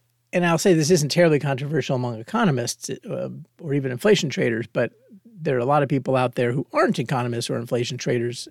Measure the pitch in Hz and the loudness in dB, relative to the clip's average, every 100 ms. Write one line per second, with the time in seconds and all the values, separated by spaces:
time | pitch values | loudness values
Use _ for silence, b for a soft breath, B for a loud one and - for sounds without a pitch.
0 | _ _ _ 180 175 165 208 165 147 180 | _ _ _ 0 2 4 4 4 4 2
1 | 143 175 170 147 147 135 143 151 - 131 | 2 4 4 4 0 -4 -2 -4 -2 -2
2 | 123 113 - 226 214 139 117 - - - | -2 -6 -6 0 2 2 -2 -8 -10 -12
3 | 233 131 131 127 160 _ 170 143 131 123 | -8 -6 -6 -10 -18 _ -4 -2 -2 0
4 | 208 208 151 190 131 113 113 - 117 - | 2 2 2 -2 0 -2 -4 -2 -2 -4
5 | _ 202 - 214 156 127 123 147 139 139 | _ -20 -20 -8 -2 0 2 2 2 0
6 | 131 131 127 127 120 131 - 302 330 175 | 0 0 0 0 -2 -2 -2 0 0 0
7 | 123 151 123 117 - 123 120 120 120 127 | -2 -2 -2 -4 -4 -6 -2 -2 -2 -4
8 | - 123 120 120 - | -2 -2 -2 -6 -14